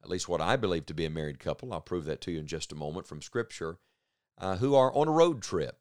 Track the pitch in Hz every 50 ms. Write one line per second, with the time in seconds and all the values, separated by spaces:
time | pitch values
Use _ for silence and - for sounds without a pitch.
0 | - - 92 92 - - 87 82 78 87 120 135 113 98 90 85 76 - 80 76
1 | 82 78 78 82 78 73 71 67 - - 73 - - - 87 82 - - 90 90
2 | 78 73 76 69 - - 85 80 78 73 82 80 - - 78 76 76 76 78 90
3 | - - 90 76 73 - _ 120 117 - - - - 80 78 - _ _ _ _
4 | _ _ _ _ _ _ _ _ 90 95 95 92 117 135 139 139 131 131 - 139
5 | 151 156 156 160 165 175 160 123 - - - 87 76 64 - _